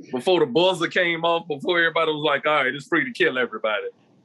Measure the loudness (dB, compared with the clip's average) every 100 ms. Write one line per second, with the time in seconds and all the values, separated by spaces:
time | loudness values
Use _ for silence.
0 | -10 -4 2 2 2 2 2 2 -2 0
1 | 0 0 0 0 -2 -6 -2 2 2 2
2 | 0 0 0 0 2 0 0 -4 -4 -2
3 | -2 0 0 0 -4 -4 -2 -2 -4 -12
4 | _ _